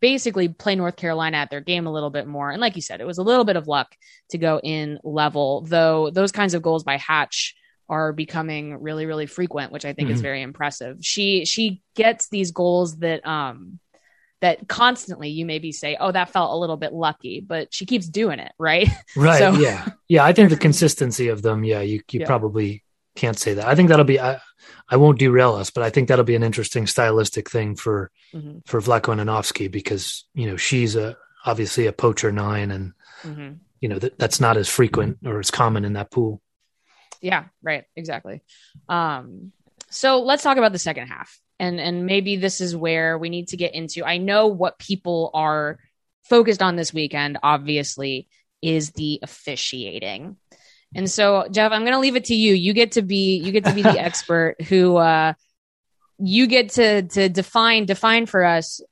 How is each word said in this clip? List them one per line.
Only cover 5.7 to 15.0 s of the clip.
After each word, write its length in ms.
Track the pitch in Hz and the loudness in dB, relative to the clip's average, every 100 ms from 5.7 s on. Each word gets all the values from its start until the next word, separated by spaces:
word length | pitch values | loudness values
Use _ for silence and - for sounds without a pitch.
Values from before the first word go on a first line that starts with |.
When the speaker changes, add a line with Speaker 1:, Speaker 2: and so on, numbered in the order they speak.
| 170 165 160 156 | 2 4 2 0
Speaker 1:
those 220 | 175 196 | 0 0
kinds 220 | 208 196 | 0 -2
of 80 | 175 | 0
goals 220 | 165 160 | 0 -2
by 120 | 139 139 | -2 -4
Hatch 580 | - 156 147 - - - _ _ - | 0 0 0 -4 -8 -10 _ _ -8
are 240 | 156 156 | -4 -4
becoming 680 | 151 156 170 160 151 147 143 | -4 -6 -6 -6 -8 -10 -12
really, 240 | 151 156 160 | -10 -8 -6
really 200 | 156 147 | -8 -8
frequent, 460 | - 180 147 139 | -6 -6 -6 -10
which 120 | 143 | -10
I 80 | 147 | -12
think 180 | 135 143 | -6 -4
is 60 | 117 | -2
Speaker 2:
Mm-hmm. 60 | |
Speaker 1:
very 200 | 127 135 | -4 -8
impressive. 560 | 131 - 147 - 123 139 | -10 -6 -6 -6 -12 -10
She, 420 | 165 - 202 190 | -6 -2 0 0
she 380 | 160 - 220 190 _ | -2 -2 -2 -4 _
gets 340 | - 220 226 - | 0 0 0 -4
these 220 | 208 180 | -4 -4
goals 480 | 170 180 175 175 160 | -2 0 2 0 -4
that, 260 | 165 160 - | -4 -4 -6
um, 520 | 156 135 123 - 180 _ _ _ _ _ _ | -6 -6 -10 -18 -20 _ _ _ _ _ _
that 280 | 180 - - | 0 0 -4
constantly 640 | - 240 247 | 2 2 2